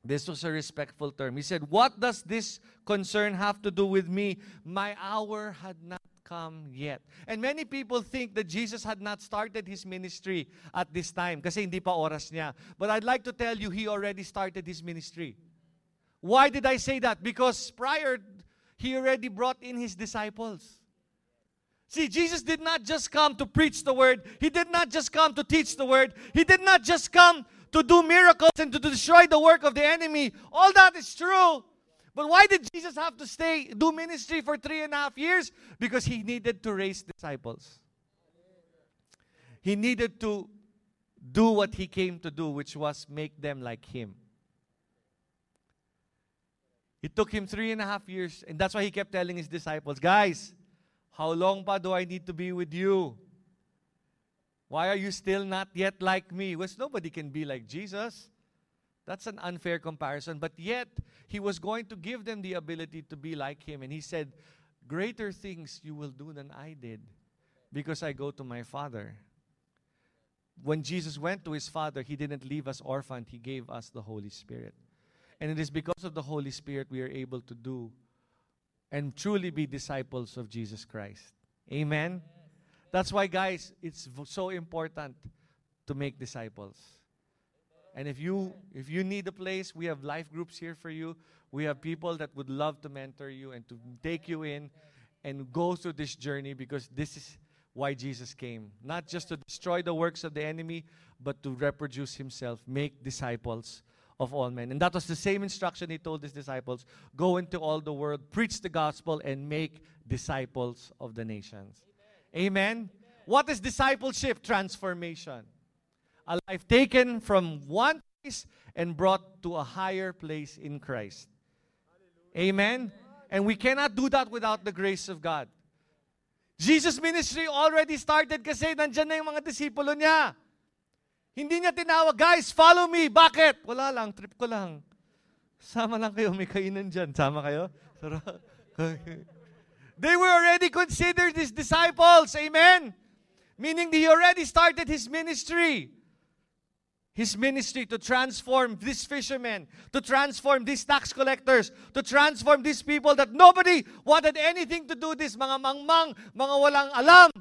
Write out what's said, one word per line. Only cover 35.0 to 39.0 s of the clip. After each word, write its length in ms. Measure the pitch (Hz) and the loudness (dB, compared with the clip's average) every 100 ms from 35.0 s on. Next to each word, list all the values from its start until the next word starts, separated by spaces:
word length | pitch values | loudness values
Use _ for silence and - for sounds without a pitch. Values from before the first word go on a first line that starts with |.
| 285 - | -4 -4
years? 360 | 311 370 302 _ - - | 0 0 0 _ -20 -6
Because 260 | 214 240 - | -4 -2 -2
he 180 | 240 | -4
needed 360 | 208 240 226 190 | -6 -4 -4 -4
to 100 | 226 | -6
raise 300 | 196 196 190 | -4 -4 -6
disciples. 720 | - - 156 135 117 113 - _ _ _ _ _ _ _ 180 185 _ _ _ _ | -14 -14 -12 -10 -10 -14 -18 _ _ _ _ _ _ _ _ _ _ _ _ _